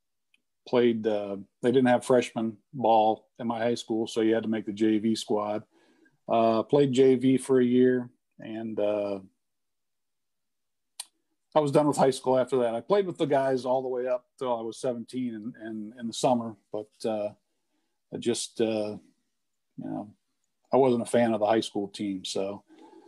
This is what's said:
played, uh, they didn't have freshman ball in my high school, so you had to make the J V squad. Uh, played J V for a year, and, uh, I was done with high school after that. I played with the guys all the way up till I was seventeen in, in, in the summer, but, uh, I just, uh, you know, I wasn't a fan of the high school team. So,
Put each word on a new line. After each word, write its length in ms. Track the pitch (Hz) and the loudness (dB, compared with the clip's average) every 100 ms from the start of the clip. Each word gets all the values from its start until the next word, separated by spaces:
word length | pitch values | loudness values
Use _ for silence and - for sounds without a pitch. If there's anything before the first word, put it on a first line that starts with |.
| _ _ _ _ _ _ - | _ _ _ _ _ _ -2
played, 380 | 123 120 113 110 | 2 4 2 -2
uh, 300 | 104 101 98 98 _ | -2 -4 -10 -12 _
they 80 | 123 | 0
didn't 160 | 131 123 | 2 4
have 160 | 120 | 2
freshman 540 | - 127 123 120 113 110 _ | 4 2 2 -4 -6 -8 _
ball 540 | 139 110 113 107 107 _ _ | -4 2 4 4 0 _ _
in 80 | 117 | -6
my 120 | 113 | -2
high 160 | 117 | -2
school, 320 | 117 - 110 113 | -2 -4 -4 -2
so 140 | 117 | 0
you 140 | 110 | 2
had 80 | 113 | 2
to 60 | 110 | 0
make 180 | 110 104 | -4 -6
the 60 | |
J 260 | 101 110 110 | 0 2 2
V 160 | 113 | 0
squad. 480 | 107 - 107 104 107 - _ _ _ _ _ - | -2 -2 -4 -4 -6 -8 _ _ _ _ _ -2
Uh, 340 | 113 113 113 | 2 2 2
played 300 | - 147 143 | 2 2 4
J 220 | 123 135 | 6 6
V 240 | 127 131 131 | 6 4 2
for 200 | - 131 | 2 2
a 40 | |
year, 460 | 123 123 127 127 123 _ _ _ | 4 4 4 4 -2 _ _ _
and, 400 | 107 110 113 107 | -14 -12 -8 -2
uh, 420 | 104 104 101 98 95 _ _ _ _ _ _ _ _ _ _ _ _ _ _ _ _ _ - _ _ _ _ 156 | -2 0 -4 -6 -10 _ _ _ _ _ _ _ _ _ _ _ _ _ _ _ _ _ -20 _ _ _ _ 0
I 20 | |
was 140 | 147 | 4
done 160 | 151 147 | 4 2
with 80 | 131 | 4
high 140 | 135 | 2
school 280 | 131 127 131 | 2 0 0
after 200 | 123 131 | 2 0
that. 180 | 120 117 | 0 -2
I 40 | |
played 260 | - 202 185 | 0 0 0
with 120 | 151 | -2
the 80 | 151 | 0
guys 380 | 139 135 131 | 0 0 -2
all 180 | 123 131 | -2 -2
the 60 | 131 | -2
way 180 | 127 127 | -6 -4
up 180 | 123 _ _ | -4 _ _
till 180 | 127 117 | -4 -4
I 40 | |
was 180 | 113 110 | -6 -6
seventeen 560 | 131 120 113 131 123 | -6 -6 -8 -8 -6
in, 200 | 110 110 135 110 | -8 -12 -12 -12
in, 280 | 110 107 127 | -10 -12 -10
in 80 | 117 | -10
the 60 | |
summer, 420 | 110 143 123 117 107 _ | -2 0 0 -2 -12 _
but, 200 | 107 107 _ | -12 -12 _
uh, 260 | 117 107 104 - _ _ _ _ _ _ _ | -6 -4 -6 -10 _ _ _ _ _ _ _
I 40 | - | -8
just, 420 | 120 117 - - | -4 -4 -6 -4
uh, 360 | 110 110 104 107 _ _ _ _ _ _ _ - | -2 -2 -4 -8 _ _ _ _ _ _ _ -16
you 60 | |
know, 300 | 104 104 104 - _ _ _ _ _ | -10 -10 -10 -18 _ _ _ _ _
I 40 | 127 | 2
wasn't 260 | 135 120 | 2 2
a 40 | 113 | 0
fan 260 | 120 117 | 0 2
of 80 | 107 | 0
the 60 | - | 2
high 140 | 113 | 0
school 280 | - 107 98 | 0 -6 -8
team. 360 | - 104 95 | -8 -8 -8
So, 380 | - 101 98 101 _ - - - | -8 -6 -6 -8 _ -20 -20 -20